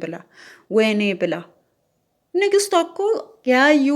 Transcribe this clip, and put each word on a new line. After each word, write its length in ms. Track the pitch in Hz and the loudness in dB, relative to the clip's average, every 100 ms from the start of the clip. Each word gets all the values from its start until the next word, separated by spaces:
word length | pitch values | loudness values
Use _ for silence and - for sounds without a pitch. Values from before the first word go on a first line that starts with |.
ብላ፣ 160 | 170 165 - _ - - _ | -10 -14 -18 _ -20 -20 _
«ወይኔ» 300 | 214 220 208 208 | 0 0 0 -2
ብላ። 220 | 190 175 165 170 _ _ _ _ _ _ _ _ 349 | -2 -4 -6 -10 _ _ _ _ _ _ _ _ -2
ንግስቷ 380 | 403 392 403 359 | 0 0 0 0
እኮ 160 | 339 - 403 453 - _ - | -2 -4 -4 -4 -6 _ 0
ያዩ 420 | 254 285 302 277 | 2 4 4 2